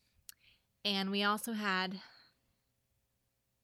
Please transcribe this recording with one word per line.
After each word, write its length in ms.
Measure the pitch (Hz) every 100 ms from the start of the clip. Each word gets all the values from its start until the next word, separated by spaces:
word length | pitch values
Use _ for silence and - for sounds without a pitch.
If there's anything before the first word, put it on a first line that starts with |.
| _ _ - - - _ _ _
And 260 | 208 196 190
we 100 | 202
also 300 | 202 214 233
had, 480 | 214 208 185 185 185 - - - _ _ _ _ _ _ _ _ _ _ _ _ _